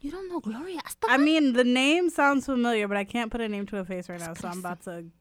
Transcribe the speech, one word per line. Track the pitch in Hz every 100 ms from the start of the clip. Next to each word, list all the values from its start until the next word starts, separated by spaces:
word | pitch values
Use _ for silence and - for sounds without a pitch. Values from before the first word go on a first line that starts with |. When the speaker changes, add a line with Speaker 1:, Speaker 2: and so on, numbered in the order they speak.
Speaker 1:
You | 285
don't | 359 370
know | 339
Gloria | 214 226 359 339
Estefan? | - - 440
Speaker 2:
I | 262
mean, | 294 320 277
the | 240
name | 247 247 269 330 349
sounds | - 285 277
familiar, | 277 254 240 220 208
but | 202
I |
can't | 202 240 226
put | 240
a | 220
name | 202 196
to | 202
a |
face | 185 185 180
right | 175
now, | 170
so | 170 185
I'm | 180
Speaker 1:
That's | 180 175
crazy. | 196 170
Speaker 2:
about |
to, | 165 -